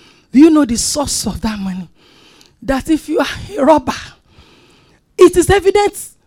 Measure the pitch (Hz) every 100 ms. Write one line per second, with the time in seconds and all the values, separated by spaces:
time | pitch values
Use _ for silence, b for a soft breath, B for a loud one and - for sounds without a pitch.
0 | b b b 240 330 302 269 233 - 294
1 | 277 - 226 - 220 214 190 185 165 _
2 | b b b b b b 214 269 277 311
3 | - 311 285 - - 415 262 294 254 -
4 | - - _ b b b b b b b
5 | _ - 349 359 349 392 359 415 415 -
6 | - _